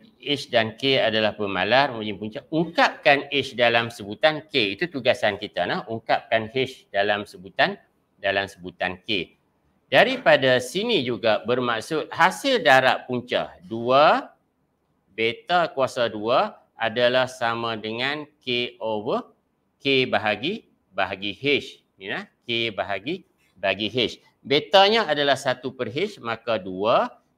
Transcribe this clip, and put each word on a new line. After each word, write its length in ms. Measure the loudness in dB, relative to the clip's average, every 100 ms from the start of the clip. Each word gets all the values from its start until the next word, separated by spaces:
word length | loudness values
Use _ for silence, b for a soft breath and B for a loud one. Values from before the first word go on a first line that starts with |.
| -20 _
H 220 | -6 -6 0
dan 240 | 0 0 -2
K 240 | 0 2
adalah 320 | 2 2 0
pemalar, 600 | -2 -4 -2 2 4 2
mempunyai 240 | -2 -8 -8
punca, 220 | -8 -10 -6
ungkapkan 800 | -2 -2 2 0 2 2 2 2
H 240 | -4 -4 2
dalam 320 | 4 4 0
sebutan 500 | -6 -12 0 0 0 -4
K. 260 | 0 0 -2
Itu 140 | -6
tugasan 480 | -2 0 2 0 -2
kita, 240 | -6 -4
nah. 220 | -2 -4 -6
Ungkapkan 640 | -10 -2 -2 0 -2 -2
H 400 | -4 -4 -6 _
dalam 320 | -2 0 0
sebutan, 560 | -4 -14 -14 0 0 0 _ _ _ _
dalam 240 | -2 0
sebutan 560 | -2 -8 -14 -6 -6 -6 -6
K. 320 | -4 -4 _ _ _ _ _ 0
Daripada 720 | 4 4 2 4 4 6 2
sini 400 | 0 -6 -2 0
juga 400 | -2 -2 0 0 0
bermaksud 640 | -2 0 -4 -4 -6 -6
hasil 480 | 2 2 2 -2 0
darab 480 | 6 6 6 0 -2
punca 480 | -6 -2 -2 -2 -10
dua 720 | -12 -6 2 6 6 4 0 _ _ _ _ _ _ _ _ -2
beta 560 | -2 -2 -2 0 0
kuasa 320 | 0 -2 0 -2
dua 480 | -2 0 2 0 -4 _ -6
adalah 520 | -4 2 2 2 0
sama 480 | -2 -4 -2 -4 -6
dengan 480 | -8 -6 -6 -6 -10 _
K 360 | -4 -4 -4 -6
over 440 | -6 -4 -2 -4 -6 _ _ _ _ _
K 240 | 0 2
bahagi, 640 | 2 0 0 -2 -4 -8 _ _ _
bahagi 400 | -4 -4 -4 -10
H. 480 | -6 -2 -2 -2 -18 _ _
Ni, 160 | -10
nah, 160 | -10 -10 _
K 280 | -6 -4 -4
bahagi, 520 | -4 -6 -6 -6 -10 -12 _ _ -4
bahagi 320 | -2 0 -2
H. 320 | 0 -2 -2 b b
Betanya 600 | -2 -2 4 4 6 4
adalah 320 | 0 0 0 0
satu 360 | 0 -4 -6
per 160 | -8 -6
H, 280 | -4 -6 -6
maka 360 | -8 -8 -4 -4
dua, 640 | -4 -2 2 2 2 -6 _